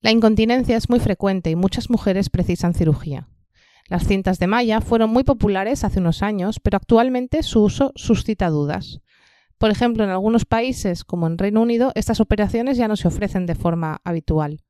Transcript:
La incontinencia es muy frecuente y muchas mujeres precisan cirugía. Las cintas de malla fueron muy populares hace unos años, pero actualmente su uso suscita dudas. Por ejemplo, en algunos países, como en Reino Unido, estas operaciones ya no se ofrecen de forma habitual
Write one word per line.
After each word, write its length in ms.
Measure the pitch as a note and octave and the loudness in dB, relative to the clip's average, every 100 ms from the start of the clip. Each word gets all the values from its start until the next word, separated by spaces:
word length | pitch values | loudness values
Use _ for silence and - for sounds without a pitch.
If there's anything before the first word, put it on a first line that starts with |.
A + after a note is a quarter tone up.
La 100 | A3+ | 2
incontinencia 640 | A3+ A3 G#3+ A3 B3+ B3 A3+ | 4 4 4 2 2 2 -2
es 140 | - | 2
muy 80 | A#3+ | 0
frecuente 500 | - F#3 G3 F#3+ E3+ | 2 0 0 -2 -2
y 60 | |
muchas 340 | D#3+ F3+ - - | 0 0 -2 -2
mujeres 400 | A#3 - F#3+ G3 | -2 0 0 0
precisan 460 | F#3 F3+ F3 F3 | -2 -2 0 -2
cirugía. 540 | F3 D#3+ C#3+ - C#3 - _ _ _ _ _ _ | 0 2 0 -4 -10 -12 _ _ _ _ _ _
Las 180 | F3 | -4
cintas 360 | - G3 F#3+ F#3 | 0 0 0 0
de 80 | F3+ | 0
malla 320 | A3+ A#3+ G#3+ | 2 2 0
fueron 300 | - A3+ A3 | 0 2 2
muy 120 | A#3 | 2
populares 640 | C4 B3+ G#3 F#3+ G3 C4+ | 2 2 0 0 -2 -2
hace 160 | G#3 F#3+ | -2 0
unos 240 | F3 E3+ | 0 0
años, 340 | G#3 G#3 F#3 A3 | -2 -2 -4 -2
pero 180 | - A#3 | 0 -2
actualmente 680 | - A3+ B3+ B3+ B3+ D4+ | 4 4 4 0 -2 -4
su 180 | D#4 A3+ | 0 4
uso 300 | G#3 - C#4 | 4 2 -2
suscita 540 | - - A3 - G#3+ F3+ | -2 0 0 0 -2 0
dudas. 520 | D3+ D3 F3+ - - _ _ _ _ _ _ | 0 -2 -4 -8 -18 _ _ _ _ _ _
Por 120 | G#3+ | 0
ejemplo, 320 | G#3 A#3+ A3+ | 2 0 0
en 80 | G#3 | 0
algunos 340 | F#3 G#3 A#3 | 0 2 2
países, 600 | - A3+ B3 B3+ G3+ F3 | 2 -2 -2 -4 -4 -4
como 240 | - F3 E3 | -6 -4 -2
en 100 | E3 | -2
Reino 240 | G3 G#3 | 0 2
Unido, 300 | A#3 A#3 B3+ | 2 2 0
estas 240 | A3 G#3 A3+ | 0 -4 0
operaciones 580 | A3+ G#3+ G#3 A#3 B3+ B3+ | 2 2 0 0 -2 0
ya 120 | A3+ | 0
no 80 | G#3+ | 0
se 100 | - | -2
ofrecen 400 | D#3 G3+ F#3+ F3 | -2 -4 -4 -4
de 80 | |
forma 460 | - F3 E3+ D#3+ - | -2 -2 -2 -4 -8
habitual 640 | - E3+ - D#3 D3 D3+ | -6 -6 -2 -2 -2 -8